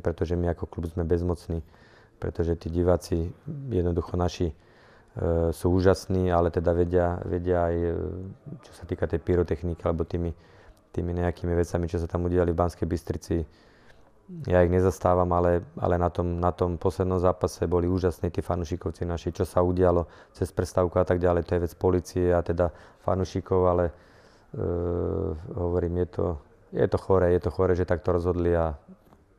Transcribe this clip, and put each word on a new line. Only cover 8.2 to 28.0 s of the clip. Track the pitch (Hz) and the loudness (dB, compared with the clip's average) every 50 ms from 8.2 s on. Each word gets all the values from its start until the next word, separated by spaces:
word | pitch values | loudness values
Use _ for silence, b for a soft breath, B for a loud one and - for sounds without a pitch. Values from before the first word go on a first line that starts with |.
| 92 95 - - _ 147 170 - | -12 -14 -16 -16 _ -16 -16 -16
čo | - - - | -18 -20 -20
sa | - - | -18 -8
týka | - 92 - 87 | -8 -4 -4 -2
tej | 82 - 80 - | -2 -2 -4 0
pyrotechniky | - 90 87 87 - 85 - - 90 82 - - | 2 2 2 2 0 -2 -4 -4 -6 -6 -2 -2
alebo | 87 85 80 85 | -2 0 0 -2
tými, | - - 85 85 85 82 B B B B B B B B B _ _ | -4 -2 -4 -4 -4 -6 B B B B B B B B B _ _
tými | - 90 87 87 87 | -6 -6 -4 -4 -2
nejakými | 87 87 87 85 - - 87 85 | -2 -2 -2 -2 -2 -4 0 0
vecami, | 85 87 - - 87 87 | 0 0 0 -2 -4 -2
čo | 82 - 85 82 | -2 -2 -4 -4
sa | 82 | -4
tam | - 87 87 | -4 -2 -2
udiali | 87 90 90 87 85 | 0 2 2 2 2
v | 85 85 | 2 0
Banskej | 87 87 - - - 82 | 0 -2 -2 -4 -4 -4
Bystrici. | 87 82 - - 85 82 - - 85 85 78 b b b b b b b b b b b b b _ _ _ - 180 170 147 - | -4 -4 -4 -6 -8 -8 -4 -4 -4 -4 -4 b b b b b b b b b b b b b _ _ _ -18 -14 -10 -4 2
Ja | 90 90 90 | 4 6 6
ich | 85 90 | 6 4
nezastávam, | 92 92 95 - - - 92 90 90 90 87 | 4 4 2 2 2 2 2 4 4 2 2
ale, | 87 87 87 87 87 87 87 - - - | 2 2 4 4 2 2 -2 -6 -8 -4
ale | - 92 90 | 0 0 2
na | 87 87 87 | 2 0 0
tom, | - - 87 87 87 85 87 | 0 -2 -2 -2 -2 0 0
na | 90 | -2
tom | 85 - 92 87 87 | 0 0 -2 -2 -2
poslednom | 82 - 95 - - 92 92 92 90 85 | -2 -2 -2 0 0 -2 0 0 2 2
zápase | 92 90 - - 87 - - 87 85 | 2 2 2 -2 -4 -2 -2 -2 0
boli | 87 87 87 | 2 2 2
úžasní | 87 92 92 87 90 80 - - 85 - | 2 0 2 2 0 0 -2 -6 -4 -4
tí | - - | -4 -4
fanúšikovci | - 90 90 85 82 90 85 - 92 82 - 90 | -4 -4 -4 -4 -6 -6 -6 -6 -8 -6 -6 -6
naši, | 87 85 82 - 87 | -6 -6 -4 -6 -6
čo | 80 - 92 | -4 -2 -4
sa | - - 92 90 | 0 2 2 2
udialo | 90 90 90 92 87 87 87 82 B B B B B B | 4 4 4 4 4 4 4 0 B B B B B B
cez | - 92 - | -6 -6 -4
prestávku | - - 92 - - 95 92 85 - 90 | -2 -4 -4 0 0 0 0 2 2 0
a | 90 | 2
tak | - 92 87 87 | 2 2 2 4
ďalej, | 90 87 87 87 | 2 2 2 0
to | - 87 | 0 -2
je | 87 85 | -2 -2
vec | 82 - - | -4 -4 0
polície | - 95 90 90 - - - 92 90 87 87 | 0 2 2 2 -2 -2 -2 0 2 4 4
a | 85 85 | 2 2
teda | - 85 87 90 85 B B B B B _ - | 0 0 0 0 0 B B B B B _ -2
fanúšikov, | 95 92 95 92 - - 98 90 - 95 92 92 | -2 0 0 -2 -4 -4 -8 -4 0 2 2 4
ale, | 90 87 87 90 85 - B B B B B B B B B B B - | 4 4 2 2 0 -2 B B B B B B B B B B B -8
e, | - 98 87 87 87 87 87 87 87 85 87 87 87 85 87 82 80 85 - - | -6 -4 -4 -2 -2 -2 -2 -2 -2 -2 -2 -4 -4 -4 -4 -6 -8 -10 -12 -8
hovorím, | - 87 87 87 90 87 85 85 90 90 | -4 -4 -2 0 0 0 0 0 -2 -2
je | 87 - | -2 -2
to, | - 92 87 85 73 - _ _ _ _ _ | -4 -2 -2 -4 -6 -12 _ _ _ _ _
je | - - - | 0 0 0
to | - - 98 | 0 0 -4
chore, | - - 95 92 90 | 0 2 2 4 4
je | 87 90 90 - | 4 2 2 0
to | 85 | -2
chore, | - - 92 90 90 | -2 0 2 2 2
že | 87 90 | 0 0
takto | - 90 82 | 0 -2 -2